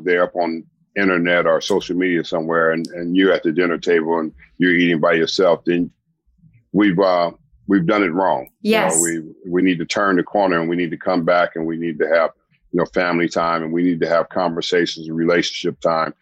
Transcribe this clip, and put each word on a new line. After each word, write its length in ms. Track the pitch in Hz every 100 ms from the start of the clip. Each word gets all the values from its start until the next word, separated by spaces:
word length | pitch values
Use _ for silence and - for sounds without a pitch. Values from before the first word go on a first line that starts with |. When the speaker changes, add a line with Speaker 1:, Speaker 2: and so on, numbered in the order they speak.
Speaker 1:
they're 180 | 85 87
up 120 | 90 90
on 280 | 85 82 - _ _ 101
internet 500 | 98 90 87 87 82
or 140 | 78
social 360 | - 95 - 87
media 280 | 92 85
somewhere 480 | 78 87 80 82 82
and, 140 | 82 82
and 280 | 85 85 92
you're 160 | 95
at 100 | 85
the 100 | 85
dinner 260 | 78 87 82
table 400 | 87 85 80 82
and 140 | 78 - - -
you're 160 | 90
eating 260 | 87 87 82
by 120 | 85
yourself, 520 | 82 80 - 90 82
then 260 | 85 87 85 _ _ _ _ _ _ _ _
we've, 260 | 92 104 87
uh, 320 | 95 90 85 - _ _ -
we've 200 | 98 82
done 160 | 107
it 100 | 92
wrong. 360 | 85 92 67 - _
Speaker 2:
Yes. 320 | 208 220 92 - 85
Speaker 1:
You 140 | 82
know, 140 | 78 - 95
we, 40 |
we 100 | 87
need 160 | 92 85
to 80 | 82
turn 300 | 107 101 90
the 60 |
corner 380 | - 104 95 85
and 80 | 82
we 80 | 87
need 140 | 85
to 60 | 85
come 260 | - 87
back 260 | 82 87 85 82
and 100 | 82
we 100 | 82
need 220 | 85 76
to 80 | 78
have, 220 | 82 78 - _ _ _
you 60 | 87
know, 60 | 82
family 360 | 92 87 85 87
time 340 | 87 85 82
and 100 | 80
we 100 | 85
need 180 | 90 85
to 80 | 82
have 200 | 82 82
conversations 800 | - 87 85 - 90 - 82 80
and 80 | 80
relationship 640 | 82 87 82 - 87 76
time. 320 | 85 80 78 -